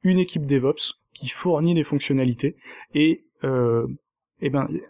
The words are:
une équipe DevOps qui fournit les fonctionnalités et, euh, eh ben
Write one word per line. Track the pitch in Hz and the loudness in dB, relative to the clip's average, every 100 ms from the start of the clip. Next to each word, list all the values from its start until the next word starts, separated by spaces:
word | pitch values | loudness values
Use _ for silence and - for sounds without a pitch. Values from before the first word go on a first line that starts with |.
une | 180 185 | 4 2
équipe | 180 165 143 | 2 -2 0
DevOps | 139 131 156 - - _ | 2 2 0 -4 -8 _
qui | - 131 | -14 -12
fournit | - 180 156 165 | -4 0 2 2
les | 170 | 2
fonctionnalités | 147 147 - 135 131 120 139 - - - - | 0 -2 0 0 0 0 -4 -6 -20 -20 -6
et, | - 156 160 _ _ | 2 2 2 _ _
euh, | 139 131 120 117 120 135 _ _ _ _ | -2 0 2 0 -2 -8 _ _ _ _
eh | 143 | -4
ben | 139 - - - | -2 -2 -6 -10